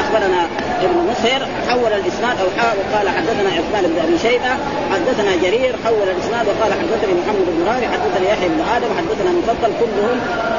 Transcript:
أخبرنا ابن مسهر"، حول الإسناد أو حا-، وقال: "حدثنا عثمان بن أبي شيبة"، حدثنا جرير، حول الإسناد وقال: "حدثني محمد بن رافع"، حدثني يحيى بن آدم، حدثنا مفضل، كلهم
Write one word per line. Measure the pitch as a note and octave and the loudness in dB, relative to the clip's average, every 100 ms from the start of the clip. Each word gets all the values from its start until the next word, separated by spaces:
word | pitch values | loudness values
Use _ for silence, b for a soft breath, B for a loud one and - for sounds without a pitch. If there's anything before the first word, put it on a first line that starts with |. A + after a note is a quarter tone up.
أخبرنا | G3+ G#3+ G3 F3+ - - - - - | 0 0 2 0 0 -2 -4 0 2
ابن | F4 E4+ | 2 0
مسهر"، | A#3+ A3 C4+ B3+ - - | 0 0 0 -2 -4 -2
حول | B3 A#3 G3+ | 0 2 0
الإسناد | F3+ - A#3 A3+ | -2 -2 -2 0
أو | F#3 G3+ | 0 0
حا-، | A#3 G3+ | 0 0
وقال: | G3 G#3+ G3+ - | 0 0 0 0
"حدثنا | E3+ A3 G3 F3 | 0 0 0 0
عثمان | D#3+ G#3 F3 | -2 0 0
بن | E3 E3 | 2 2
أبي | E3+ A#3 | 2 2
شيبة"، | B3 B3+ C4+ C#4 D4 C#4 | 2 0 -2 -2 -4 -2
حدثنا | D4 B3+ A#3 G3+ F3 F3+ | 0 0 0 0 2 2
جرير، | A3+ B3+ A3 A3+ | 2 0 0 0
حول | A3 F#3+ | 2 2
الإسناد | F3+ - A#3 G#3 | 0 -2 -2 0
وقال: | F#3+ G#3+ F3+ | 0 0 0
"حدثني | - G#3+ G#3 F3 | 0 0 2 0
محمد | F3 G3+ F3+ D#3+ | 0 0 0 0
بن | F#3 | 0
رافع"، | B3 G3+ F#3 | 0 -2 -2
حدثني | G#3 F#3 F#3+ | 0 0 0
يحيى | G#3+ F#3 | 2 0
بن | D#3 F3 A#3+ | 0 0 0
آدم، | A#3 F#3 | 0 -2
حدثنا | E3+ G#3+ F3+ F3 | -2 0 0 2
مفضل، | A3 A3+ A3+ E4+ | 0 0 0 0
كلهم | A3+ G3+ A3+ B3 - F4 - | 0 0 0 0 -2 -2 -2